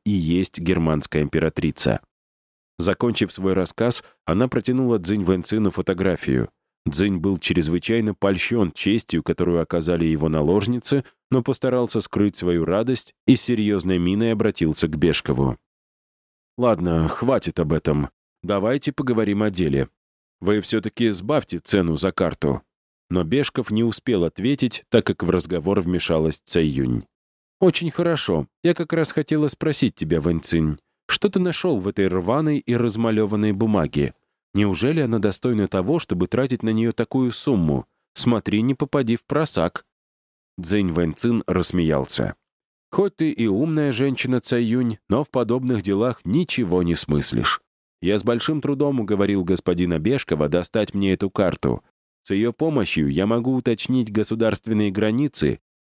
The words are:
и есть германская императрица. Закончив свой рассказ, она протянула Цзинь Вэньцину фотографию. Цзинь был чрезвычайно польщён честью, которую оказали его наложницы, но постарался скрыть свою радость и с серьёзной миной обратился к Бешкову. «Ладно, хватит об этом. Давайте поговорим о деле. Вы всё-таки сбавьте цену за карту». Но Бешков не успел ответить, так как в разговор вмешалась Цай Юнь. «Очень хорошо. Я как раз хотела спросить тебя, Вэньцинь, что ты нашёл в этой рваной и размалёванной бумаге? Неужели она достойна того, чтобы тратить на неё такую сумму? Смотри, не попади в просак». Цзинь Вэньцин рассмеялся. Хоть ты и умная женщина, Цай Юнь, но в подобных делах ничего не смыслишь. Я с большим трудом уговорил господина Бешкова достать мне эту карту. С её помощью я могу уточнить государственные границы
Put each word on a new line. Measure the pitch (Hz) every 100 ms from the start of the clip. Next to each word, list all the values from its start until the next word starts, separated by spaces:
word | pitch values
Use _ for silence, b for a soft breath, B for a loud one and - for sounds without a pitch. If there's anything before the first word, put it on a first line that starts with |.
| -
и |
есть | 98 80 87 92 -
германская | 85 87 80 76 - 78
императрица. | 73 80 80 - 78 - 65 52 _ _ _ _ _ _ _ -
Закончив | 85 - 120 110 101
свой | - 95
рассказ, | 92 87 - 117 - b b -
она | 87 127
протянула | 123 120 127 123 113
Цзинь | 85 107 87
Вэньцину | 92 - 110 101
фотографию. | 90 92 90 95 82 - 64 55 _ _ _ -
Цзинь | 71 101 92
был | 92 92
чрезвычайно | - 87 78 87 - 117 107
польщён | 95 98 92 - 120 92
честью, | - 98 113 - 82
которую | - 87 87 85
оказали | 80 85 80 85 82
его | 78 80
наложницы, | 78 76 101 104 123 - 139 B B -
но | 127
постарался | 120 131 131 127 120 110
скрыть | - 101 101 -
свою | 90 87
радость | 80 98 117 127 - _ -
и | 127
с |
серьёзной | - 113 104 101 90 90
миной | 87 101 117
обратился | 107 110 - 80 76 82
к | 76
Бешкову. | 82 73 - 65 67 58 _ _ _ _ _ _ _ _ _ -
«Ладно, | 123 95 87 82 80
хватит | - 123 123 85 82
об | 76
этом. | 78 - 73 69 _ _ _
Давайте | 87 101 107 139 -
поговорим | 135 131 113 104 101
о | 107
деле. | 92 82 67 65 _ _ _ _ -
Вы | 90 104
всё-таки | - 110 104 - 117
сбавьте | 95 104 147 - 87
цену | - 101 85 78
за | 92
карту». | - 87 69 76 64 _ _ _ _ -
Но | 90
Бешков | 80 131 135 - 117
не | 110
успел | 117 - - 104
ответить, | 82 - 113 139 127 - -
так | 117 -
как | 92
в | 85
разговор | 90 82 87 80 101
вмешалась | 87 90 - 80 80 - -
Цай | 87 78
Юнь. | 67 64 58 - _ _ _ _ -
«Очень | 185 - 170
хорошо. | - 170 156 - 82 - _
Я | 175
как | 170 165
раз | 165 151
хотела | - 147 156 151
спросить | - 156 147 123 -
тебя, | 80 80
Вэньцинь, | 78 82 - 85 78 73 _ _ -
что | - 208
ты | 190
нашёл | 180 156 180 113
в | 95
этой | 101 95
рваной | 92 90 135 156 143
и | - 120
размалёванной | 117 107 113 110 104 107 107
бумаге? | 98 110 101 73 73 69 - _ _ _ 98
Неужели | 104 92 123 160
она | 127 113
достойна | 104 - 127 110 98
того, | 98 92 160
чтобы | - 90 90
тратить | 117 131 123
на | 110
неё | 110 113
такую | 113 117 135 123
сумму? | - - 110 80 67 - _ _
Смотри, | - 123 113 - 104
не | 120
попади | 135 147 143 117 117
в | -
просак». | 147 156 - 85 - _ _ _ _ _ _ _ -
Цзинь | 85 104 92
Вэньцин | 80 85 76 120 117 -
рассмеялся. | 90 85 90 80 71 67 - 50 - _ _ _ _ -
Хоть | - 202 -
ты | 160
и | 113 113
умная | 98 160 156 147
женщина, | 113 139 123 - 127
Цай | - 120
Юнь, | 117 123 120 107 -
но | 123 147
в |
подобных | 131 113 123 127 113
делах | 92 98 123 113
ничего | 85 135 180 - 98 90
не | 85 82
смыслишь. | - 73 - 58 57 - _ _ _ -
Я | 85 104
с |
большим | 104 117 - 156
трудом | 143 139 143 131
уговорил | 104 101 101 101
господина | 87 92 - 90 90 82
Бешкова | 78 139 - 78 73
достать | 87 87 110 104
мне | 101 98
эту | 92 98
карту. | - 92 - 67 55 _ _ _ _
С | -
её | 98 117
помощью | - 160 143 92 - 73
я | 71 101
могу | 117 123 127
уточнить | 123 113 - 131 110
государственные | 104 104 113 113 98 113 107 104
границы | 98 107 117 147 - 71 - _ _